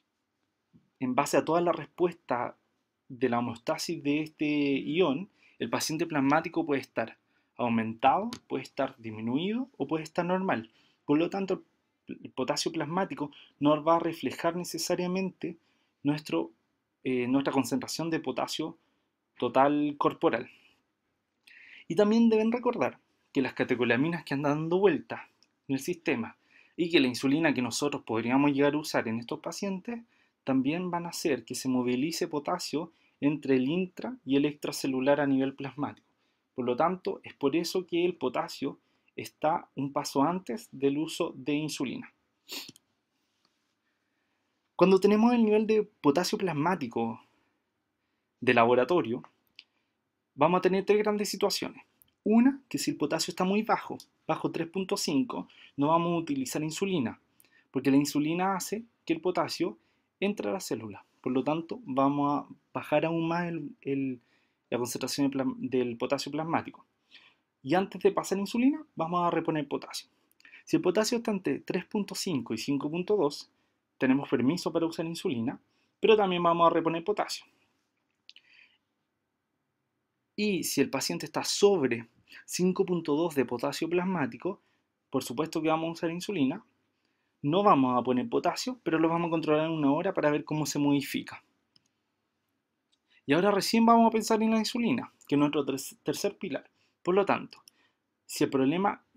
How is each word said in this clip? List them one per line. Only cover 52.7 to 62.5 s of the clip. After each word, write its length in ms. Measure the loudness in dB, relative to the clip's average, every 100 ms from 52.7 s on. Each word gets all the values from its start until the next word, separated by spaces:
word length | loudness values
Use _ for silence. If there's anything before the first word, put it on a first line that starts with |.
| -6
si 120 | -4
el 60 | -2
potasio 360 | -2 -2 -2
está 120 | -2
muy 180 | 0 0
bajo, 360 | 0 -2 -4 -14 -16 _ -6
bajo 240 | -2 -2
tres 180 | -4 -4
punto 280 | -4 -4 -4
cinco, 520 | 0 0 -2 -6 -10 -16 -12 -2
no 120 | 2
vamos 240 | 2 2
a 40 | -2
utilizar 460 | -2 -4 -4 -4
insulina, 560 | -4 -4 -2 0 -2 -6 _ _ _ _ _
porque 200 | -2 4
la 60 | 4
insulina 580 | 4 0 0 0 0
hace 300 | -2 -4 -8 -10 _
que 100 | -4
el 60 | -2
potasio 580 | 0 0 -2 -2 -4 -6 _ _ _ -4
entre 300 | -4 -2 -4
a 20 |
la 80 | -4
célula. 440 | -4 -8 -8 -14 -20 _
Por 100 | -2
lo 120 | 0
tanto, 360 | 0 -2 -4 -10
vamos 460 | -4 2 2 4 0
a 240 | 0 -4